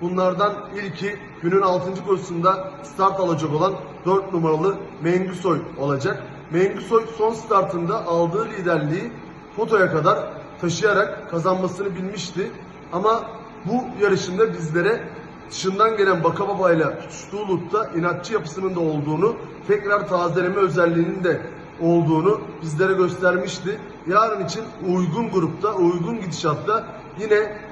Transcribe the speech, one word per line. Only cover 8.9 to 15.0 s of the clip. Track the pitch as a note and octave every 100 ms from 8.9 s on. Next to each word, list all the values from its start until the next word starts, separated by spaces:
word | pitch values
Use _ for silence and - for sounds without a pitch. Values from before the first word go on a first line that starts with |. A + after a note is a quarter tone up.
| F3 A3+ - - - - -
potoya | A3 G#3+ F#3
kadar | D#3 E3 G#3 - - - -
taşıyarak | F3 - G#3 G3 G#3 - -
kazanmasını | E3+ F3+ F#3 F#3 G3 G3 F3+
bilmişti. | F#3 G#3 - F3 A3+ - - - -
Ama | F3 G#3+ A3+ - - - - F3
bu | A#3+ - F#3
yarışında | G#3 F#3+ - F#3 A3
bizlere | E3+ D#3+ E3 F#3+ A#3